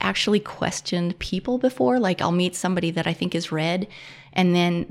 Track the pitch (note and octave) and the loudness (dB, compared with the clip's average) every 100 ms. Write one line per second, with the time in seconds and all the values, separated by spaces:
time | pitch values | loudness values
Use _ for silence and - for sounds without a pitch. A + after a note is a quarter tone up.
0 | F#3+ G3 - G#3 G#3 - - - - F3 | -4 -2 2 2 0 -4 -4 -4 -4 -2
1 | F3 F3 - F#3 G#3+ B3 B3+ - B3 B3+ | -2 -4 -4 -6 -2 0 0 2 2 4
2 | G3 F3+ - F3 F3+ F3 F#3 F3+ E3 E3 | 2 0 0 2 2 0 -2 0 0 0
3 | E3 E3 F3+ E3+ E3 D#3+ D#3+ F3+ G3 - | -2 -2 -2 -2 -2 -2 0 0 -4 -10
4 | - - - - F3+ F3 F3 E3+ - | -20 -20 -8 2 4 4 4 0 -2